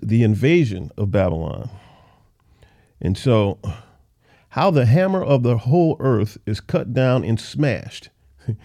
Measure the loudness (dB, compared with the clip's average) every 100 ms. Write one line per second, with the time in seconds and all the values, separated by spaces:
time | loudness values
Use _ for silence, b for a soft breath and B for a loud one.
0 | 0 2 4 2 2 2 2 -4 -10 -6
1 | -2 0 0 -2 -6 -8 -12 B B B
2 | B B B _ b b b b b b
3 | -4 -2 2 2 2 -4 -10 B B B
4 | _ _ b b b -2 2 2 4 4
5 | 2 -2 0 0 2 0 2 2 2 0
6 | 0 0 -2 -6 -8 -8 -4 -4 -2 0
7 | 2 2 0 -4 -4 -4 -2 -2 -8 -18
8 | -20 _ _ _ -10 -10